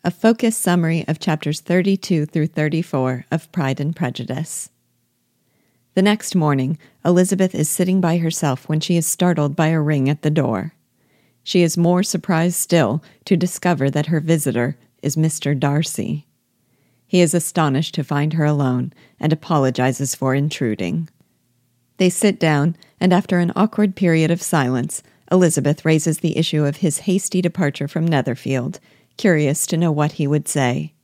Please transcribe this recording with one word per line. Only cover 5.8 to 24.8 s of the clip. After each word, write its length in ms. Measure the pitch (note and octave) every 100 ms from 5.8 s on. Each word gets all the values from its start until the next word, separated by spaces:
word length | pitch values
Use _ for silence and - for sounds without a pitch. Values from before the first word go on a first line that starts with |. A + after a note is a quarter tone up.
| _
The 80 | -
next 340 | G3+ G#3+ - F#3
morning, 420 | D3+ C#3 C3 D#3+ _ _
Elizabeth 520 | E3+ F3+ F#3 F#3+ F#3 -
is 120 | D#3
sitting 320 | - F#3 F#3+
by 180 | F3 E3+
herself 500 | E3 - D3+ C3 -
when 100 | D#3
she 180 | - E3+
is 80 |
startled 520 | D#3+ - F3+ D#3 D3 D3+
by 100 | D#3+
a 140 | D#3+
ring 280 | D3+ D3 C3+
at 140 | D3+
the 80 | D3
door. 440 | D3 C#3 G#2 D#3+ _ _ _ _ _ _ _
She 220 | - F#3
is 120 | E3+ E3+
more 280 | E3+ F3+
surprised 500 | G3+ F3 - E3 F3
still 480 | E3+ - E3+ A#2 D3+ - _
to 120 | - F3+
discover 540 | F3+ - F3+ E3 C#3
that 160 | D3 D3+
her 140 | D#3+
visitor 580 | D#3+ E3 C#3+ A#2+ B2 D3 _ _
is 140 | D3+ D#3
Mister 400 | D#3+ - - C#3+
Darcy. 720 | C#3+ C#3+ D#3+ - - D3 _ _ _ _ _ _ _ _ _
He 120 | F3+
is 140 | F3
astonished 640 | F3 - - D3+ C3+ D#3 -
to 80 |
find 300 | C#3 C#3+ D3+
her 100 | D#3+
alone 480 | D3+ D3 C3 B2 C3 _ _ _
and 140 | D#3
apologizes 840 | D#3 - D#3+ C3 B2+ B2+ A#2+ C#3
for 220 | - C3+ C3+
intruding. 720 | D3 - A#2+ G#2+ F2+ E3 D#3+ _ _ _ _ _ _ _ _ _
They 140 | F3+
sit 280 | - G#3+ -
down, 380 | E3 D3 D#3 E3 _ _
and 120 | F3+
after 280 | F3+ - F3+
an 100 | E3+ -
awkward 400 | G#3+ - G#3 F#3
period 340 | F3+ D#3+ D#3
of 100 | E3+
silence, 600 | - D#3+ B2+ B2+